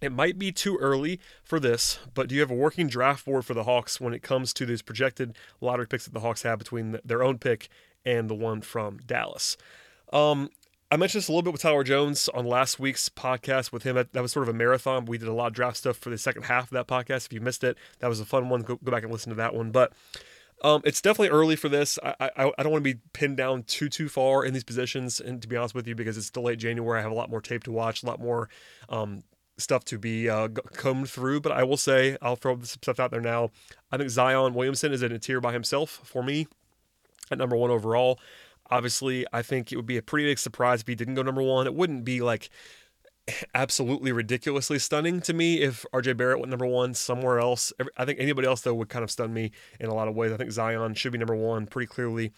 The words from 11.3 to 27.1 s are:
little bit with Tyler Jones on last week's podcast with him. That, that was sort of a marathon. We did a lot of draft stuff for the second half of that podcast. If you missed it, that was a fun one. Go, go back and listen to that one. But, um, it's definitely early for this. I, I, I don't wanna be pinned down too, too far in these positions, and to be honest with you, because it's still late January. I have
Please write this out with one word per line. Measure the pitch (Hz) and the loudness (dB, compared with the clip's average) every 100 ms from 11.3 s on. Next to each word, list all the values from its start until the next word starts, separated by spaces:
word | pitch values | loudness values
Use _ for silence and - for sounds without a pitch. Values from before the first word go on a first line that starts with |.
little | 165 | 2
bit | 175 | 2
with | 147 | 2
Tyler | 165 143 | 4 4
Jones | 131 139 147 143 135 | 4 4 4 2 0
on | 123 120 | 0 2
last | 123 - - | 2 2 0
week's | 135 131 - | -2 -2 -4
podcast | - 127 127 135 131 - | -4 -2 -2 0 0 0
with | 120 | -4
him. | 135 127 | 0 0
That, | 120 | 0
that | 127 | -2
was | 123 | -2
sort | 147 120 | -2 0
of | |
a | 117 | 2
marathon. | 120 127 135 131 117 | 4 4 2 -2 -2
We | 117 | -4
did | 113 | -2
a | |
lot | 113 120 | -2 -2
of | |
draft | 110 123 - | 0 -2 0
stuff | 131 117 | -2 -2
for | 123 | -4
the | 113 | -4
second | 135 113 | -4 -2
half | 113 123 123 | 0 0 0
of | |
that | 127 120 | -4 -2
podcast. | 127 120 131 - | -2 -2 -4 -4
If | |
you | 113 | -6
missed | 123 - | -4 0
it, | 127 - - - | -2 -2 -8 -6
that | 123 | -4
was | 110 | -2
a | |
fun | 107 135 127 | 0 0 2
one. | 123 | 0
Go, | 110 123 | -2 -6
go | 127 | -2
back | 120 | -2
and | 113 | -4
listen | 113 120 | -8 -6
to | 110 | -4
that | 113 | -2
one. | 113 113 | -2 2
But, | 127 123 - _ - - - _ - | 4 4 2 _ -18 -18 -20 _ 0
um, | 147 151 | 4 4
it's | 147 - | 4 2
definitely | 202 214 190 | 4 4 6
early | 151 160 156 | 6 6 4
for | 151 | 2
this. | 143 143 - | 2 2 -2
I, | 135 - 131 - | -4 -4 -2 2
I, | 135 - | 2 2
I | |
don't | 151 | 2
wanna | 156 | 2
be | 139 120 - | 2 -2 -8
pinned | - 147 135 | -2 -2 0
down | 131 131 | 0 -2
too, | 113 - 147 | -4 -4 -4
too | - 151 | -4 -4
far | 135 131 135 | 2 4 4
in | 131 | 2
these | 131 | -2
positions, | 117 120 127 131 123 - | -4 -4 -4 -4 -4 -6
and | 120 123 | -8 -10
to | 110 | -6
be | 120 | -4
honest | 117 | -4
with | 127 117 | -6 -8
you, | 113 | -6
because | 113 110 | -6 -6
it's | 104 | -8
still | 127 | -4
late | 120 113 | -2 -2
January. | 117 117 117 113 | -2 -2 -2 -2
I | |
have | 107 | -2